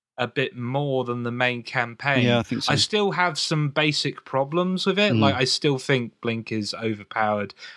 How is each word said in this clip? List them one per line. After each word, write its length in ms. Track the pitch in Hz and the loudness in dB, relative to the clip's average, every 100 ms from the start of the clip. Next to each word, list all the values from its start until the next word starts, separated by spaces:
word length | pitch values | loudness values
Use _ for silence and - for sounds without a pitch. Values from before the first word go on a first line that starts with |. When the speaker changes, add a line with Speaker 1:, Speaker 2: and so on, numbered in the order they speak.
| _ - | _ -6
Speaker 1:
a 100 | 117 | -4
bit 300 | - 131 123 | -2 -4 -4
more 480 | 120 135 143 131 120 | -4 -2 0 -2 -2
than 180 | 120 | -4
the 80 | 120 | -4
main 320 | 120 123 120 | -2 -2 -2
campaign. 640 | 113 131 120 117 139 135 123 | -6 -4 -4 -4 0 2 4
Speaker 2:
Yeah, 140 | 120 | 2
I 40 | |
think 200 | 113 120 | 0 -4
so. 100 | - | 0
Speaker 1:
I 20 | 139 | 0
still 360 | - 208 202 | 0 0 0
have 280 | 160 180 156 | 0 -2 -2
some 300 | - 160 147 | -2 0 0
basic 560 | 147 151 147 143 - - | 0 0 0 -4 -6 -4
problems 600 | 135 143 165 180 185 202 | -2 -2 0 0 0 2
with 140 | 185 | 4
it. 140 | 208 | 6
Speaker 2:
Mm. 60 | 113 | 6
Speaker 1:
Like, 160 | 139 127 | 4 4
I 100 | 131 | 0
still 320 | - 151 135 | 2 2 0
think 420 | - 135 117 - | 2 0 0 -6
Blink 300 | 117 113 110 | -4 -4 -4
is 220 | 110 101 | -4 -4
overpowered, 800 | - 113 104 101 110 107 104 101 - - | -4 -4 -4 -4 0 0 0 -2 -8 -20